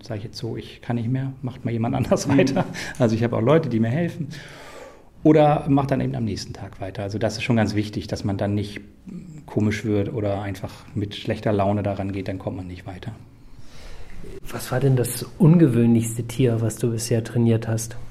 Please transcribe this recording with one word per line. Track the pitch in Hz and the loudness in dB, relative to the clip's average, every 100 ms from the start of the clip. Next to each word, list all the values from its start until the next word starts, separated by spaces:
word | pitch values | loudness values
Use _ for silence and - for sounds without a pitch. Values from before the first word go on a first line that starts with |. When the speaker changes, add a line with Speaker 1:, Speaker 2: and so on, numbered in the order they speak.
Speaker 1:
sag | - 107 | -10 -10
ich | 110 | -10
jetzt | - | -10
so, | 113 120 | -8 -8
„Ich | - - | -12 -14
kann | - 120 | -4 -2
nicht | 113 | 0
mehr, | 131 135 135 | -2 -2 -6
macht | 123 - | -10 -6
mal | 113 | -4
jemand | 113 117 127 | -2 0 0
anders | 120 190 - | 2 0 4
Speaker 2:
Mhm. | - | 4
Speaker 1:
weiter.“ | - 180 - - - - | 4 2 -2 -6 -8 0
Also | 117 110 | 2 4
ich | |
habe | 117 110 | 2 2
auch | |
Leute, | 113 156 131 | 4 4 4
die | 113 | 0
mir | 113 | 2
helfen. | 143 170 - - - - - - - - - - - | 0 -2 -4 -10 -10 -16 -18 -18 -18 -18 -20 -20 2
Oder | 156 156 147 151 - | 6 8 8 6 4
mach | 139 139 | 4 4
dann | 131 | 0
eben | 131 131 | 0 -2
am | 110 | -2
nächsten | 92 - | -4 -8
Tag | - 98 - | -12 -12 -10
weiter. | 95 95 | -10 -6
Also | 98 104 | -4 -2
das | 110 107 | -2 -2
ist | |
schon | - 113 | 2 4
ganz | 101 | 4
wichtig, | 104 104 110 - | 0 -2 -4 -4
dass | - | -4
man | 107 98 | -2 0
dann | 101 | 0
nicht | 104 104 - - - - - - - - | 0 -4 -8 -16 -20 -16 -14 -14 -16 -4
komisch | 110 107 101 110 | 0 2 0 0
wird | 104 101 | 0 0
oder | 113 104 98 | -2 -2 -2
einfach | 101 95 107 - - | -6 -8 -10 -12 -8
mit | - 101 - | -6 -6 -6
schlechter | - 110 113 | -6 -2 0
Laune | 101 98 104 | 2 2 2
daran | 101 101 98 | 0 -2 -4
geht, | 98 95 | -4 -6
dann | 92 | -6
kommt | 107 101 | -6 -8
man | 90 | -10
nicht | 87 - | -12 -12
weiter. | 90 - - - - - - - - - - - - - - - | -12 -12 -14 -18 -20 -20 -16 -14 -14 -12 -10 -8 -8 -10 -10 -10
Speaker 2:
Was | 113 - | -8 -4
war | 127 | 0
denn | 135 127 | 2 2
das | 117 - - - | 0 -4 -8 4
ungewöhnlichste | 151 170 147 117 117 113 117 - | 6 8 6 6 6 4 2 -4
Tier, | 113 - 123 113 | -6 0 2 2
was | 110 - | -2 0
du | 120 | -2
bisher | 113 - 117 | -2 0 0
trainiert | 113 120 117 113 117 | 0 2 4 2 0
hast? | 113 - - - | -4 -4 -10 -10